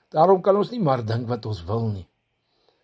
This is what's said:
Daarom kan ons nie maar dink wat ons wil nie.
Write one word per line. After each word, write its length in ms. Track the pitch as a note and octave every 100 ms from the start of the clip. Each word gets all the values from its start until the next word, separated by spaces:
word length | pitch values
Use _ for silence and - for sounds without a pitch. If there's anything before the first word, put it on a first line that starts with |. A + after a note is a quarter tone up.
| _
Daarom 280 | D3+ F3 F#3+
kan 140 | G3
ons 140 | G3+ G3
nie 80 | A#3+
maar 260 | D#3 B2+
dink 220 | A2 A#2 A2
wat 180 | -
ons 180 | A2+ G2
wil 240 | E2 A2+ A2+
nie. 180 | G2 - _ _ _ _ _ _ _